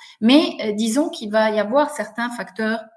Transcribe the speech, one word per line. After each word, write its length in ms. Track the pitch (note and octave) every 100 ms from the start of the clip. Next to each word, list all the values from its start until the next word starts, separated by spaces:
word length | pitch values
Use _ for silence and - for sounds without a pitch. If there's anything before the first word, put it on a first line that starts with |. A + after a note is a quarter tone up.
| - -
Mais, 340 | A3 D4 F4 -
euh, 80 | G#3+
disons 380 | G#3 A3+ B3 D#4+
qu'il 200 | - G#3+
va 200 | A3 G#3+
y 80 | G#3+
avoir 320 | G#3 C#4 D4
certains 400 | - G#3 - A#3+
facteurs 500 | A#3+ F#3+ - A3 A3+ -